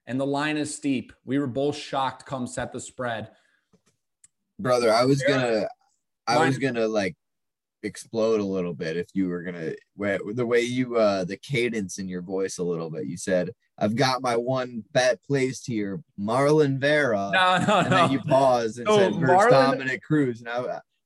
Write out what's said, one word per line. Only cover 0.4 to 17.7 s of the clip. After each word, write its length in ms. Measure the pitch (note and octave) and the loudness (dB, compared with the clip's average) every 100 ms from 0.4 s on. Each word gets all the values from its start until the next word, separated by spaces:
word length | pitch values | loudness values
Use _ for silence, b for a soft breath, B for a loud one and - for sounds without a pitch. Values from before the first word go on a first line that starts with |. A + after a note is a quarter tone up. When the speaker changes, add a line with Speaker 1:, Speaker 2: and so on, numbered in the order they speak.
| D3+ D3+ | -2 -2
Speaker 1:
is 180 | D3 | -4
steep. 380 | - C#3+ B2+ - - - | -4 -2 -2 -4 -14 -6
We 120 | C3+ | -2
were 100 | C#3+ | -2
both 280 | B2 D3 C#3+ | -2 -2 -4
shocked 500 | - C#3+ C3 - - | -6 -4 -4 -6 -10
come 220 | C3 B2 | -8 -6
set 240 | - A#2+ | -6 -8
the 80 | B2 | -10
spread. 520 | - - B2 A2+ G#2 b b b b _ _ _ _ _ _ _ _ - | -14 -8 -6 -6 -10 b b b b _ _ _ _ _ _ _ _ -6
Speaker 2:
Brother, 340 | G#2 B2 A#2 | 0 2 4
I 100 | A2 | 4
was 180 | C3 C#3 | 4 4
Speaker 1:
Vera, 120 | - | 2
Speaker 2:
gonna, 340 | C3+ A#2+ A2 F#2+ - _ _ _ _ - | 2 2 0 -2 -8 _ _ _ _ 0
I 100 | B2 | 2
Speaker 1:
line 100 | D#3+ | 2
Speaker 2:
was 100 | B2+ | 2
gonna, 300 | C3+ A#2+ A2 | -2 -2 0
like, 300 | A2 F#2+ - _ _ _ _ _ _ | 0 -2 -6 _ _ _ _ _ _
explode 580 | G#2 - - A2+ A2 A2 | -12 -12 -8 -2 0 0
a 60 | G2 | 0
little 280 | F#2+ F2 | -2 -4
bit 220 | D2+ E2 E2 | -6 -6 -6
if 120 | F2 | -6
you 140 | G2 F#2 | -4 -4
were 140 | F2 | -4
gonna, 300 | F2 E2+ D#2+ - _ - | -8 -8 -8 -10 _ -8
wh-, 380 | G2+ F#2+ F2+ A#2+ | -4 -4 -4 -6
the 100 | A#2+ | 0
way 160 | A#2+ | 2
you, 340 | A#2+ B2+ B2 A#2 | 2 -2 -2 2
uh, 300 | G#2 G2 F2+ | 2 2 -2
the 100 | G2 | -8
cadence 640 | - C3 A#2+ A2+ F#2 - | -4 -2 -2 -2 -6 -8
in 100 | F#2+ | -8
your 140 | F2+ | -8
voice 380 | F2+ F#2+ F#2+ - | -6 -4 -4 -4
a 40 | |
little 260 | F2 E2 E2 | -4 -4 -6
bit. 180 | D2 - | -8 -8
You 100 | F2 | -8
said, 340 | - F2+ F2 - _ - | -2 -2 -2 -8 _ -4
"I've 180 | G#2 A2+ | -2 0
got 260 | C3 B2+ | 0 0
my 160 | B2+ A#2 | -2 -2
one 460 | A#2+ C3 B2+ A#2 - | 0 -2 -4 -10 -4
bet 260 | B2+ B2+ A#2 | 0 2 0
placed 420 | - C#3 C3 B2 - | -2 0 0 -4 -6
here, 360 | A2 G2+ F#2 - - | -4 -4 -6 -10 -8
Marlon 640 | G2+ B2 C#3+ D#3 C#3+ C3+ | -2 2 4 4 4 2
Vera." 520 | C#3+ D3+ C3+ G#2 G2+ | 2 2 2 0 0
Speaker 1:
No, 240 | F#3+ F#3 F3+ | 2 4 4
no, 220 | - | 4